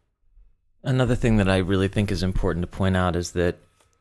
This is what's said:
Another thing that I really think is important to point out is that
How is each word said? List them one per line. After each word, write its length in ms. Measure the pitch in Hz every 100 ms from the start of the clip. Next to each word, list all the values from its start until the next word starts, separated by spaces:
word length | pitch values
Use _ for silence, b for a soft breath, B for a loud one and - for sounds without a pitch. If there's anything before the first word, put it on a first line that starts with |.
| _ _ _ - - _ _ _
Another 320 | 135 131 123 123
thing 220 | 123 110
that 100 | 95
I 80 | 95
really 320 | 90 95 95
think 240 | 110 101
is 100 | 92
important 400 | 92 - 95 82
to 60 | 87
point 280 | - 95 92
out 200 | 90 85
is 160 | 85
that 240 | 90 87 - _ _ _ _